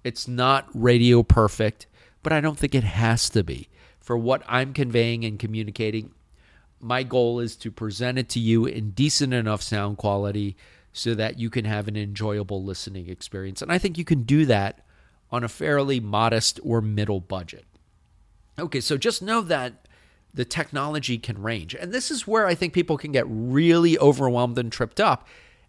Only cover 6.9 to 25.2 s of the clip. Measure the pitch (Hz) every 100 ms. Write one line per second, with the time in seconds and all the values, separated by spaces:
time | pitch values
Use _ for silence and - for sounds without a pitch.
6.9 | 127 127 127 117 120 113 - 113 - 107
7.9 | 98 123 131 120 123 113 113 113 117 107
8.9 | 95 147 - 135 123 110 107 - 104 101
9.9 | 101 104 101 101 104 101 - - _ _
10.9 | - 117 110 110 120 113 123 107 104 104
11.9 | 107 104 101 107 104 98 98 98 92 -
12.9 | 98 87 90 - 98 95 95 - 180 202
13.9 | 165 165 147 113 147 143 104 98 - _
14.9 | _ _ _ - 123 117 - 156 143 139
15.9 | 131 104 104 113 113 - - - 117 107
16.9 | 104 104 98 90 92 85 - _ _ _
17.9 | _ _ _ _ _ _ - 175 135 -
18.9 | 139 226 - 190 226 170 147 127 - _
19.9 | _ _ _ _ - 123 165 147 139 147
20.9 | 151 127 117 - 101 107 110 82 - 175
21.9 | 247 - 269 - 220 190 170 175 180 170
22.9 | 151 151 131 - 110 120 139 170 170 170
23.9 | 156 143 131 131 120 123 120 117 - 117
24.9 | - 208 -